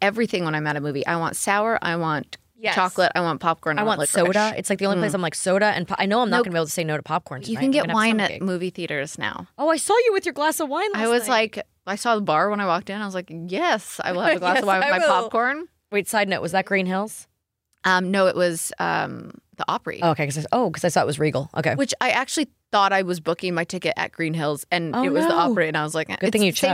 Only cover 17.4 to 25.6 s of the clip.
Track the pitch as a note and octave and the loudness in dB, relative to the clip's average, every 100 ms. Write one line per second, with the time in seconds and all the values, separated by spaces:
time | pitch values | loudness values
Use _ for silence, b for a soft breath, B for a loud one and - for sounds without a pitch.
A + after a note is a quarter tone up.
17.4 | _ _ _ _ F#3 F#3 F#3 G3 F#3 E3+ | _ _ _ _ 2 2 2 4 4 4
18.4 | F3 E3 - - E3+ E3 D3 B2 G#2+ - | 0 0 -8 -4 -2 -2 -2 -8 -14 -20
19.4 | _ - - G3+ - - E3+ D3 C#3+ C#3+ | _ -8 -2 -2 -4 -2 0 2 -2 -4
20.4 | D3+ B3 G#3+ D#3+ F3 F3+ A#2+ D3 D#3 C3 | 0 2 2 0 2 2 2 2 0 0
21.4 | C#3+ - D3 C#3+ C#4 - B3+ - C4 - | -4 -2 0 0 0 0 0 0 0 -2
22.4 | D4+ _ - G#3 G3 G3 F#3 F3 D#3 E3+ | -4 _ -2 2 4 2 0 -2 -2 -2
23.4 | F#3 E3+ E3+ F#3 E3 - E3 - E3 E3 | -2 -2 -4 -4 -4 -2 -6 -4 -4 -2
24.4 | D3+ D3 - D3+ E3 A3+ C4+ C#4 E4 E4+ | -2 -4 -2 -4 -2 -2 0 2 2 4
25.4 | D#4+ G#3 | 2 2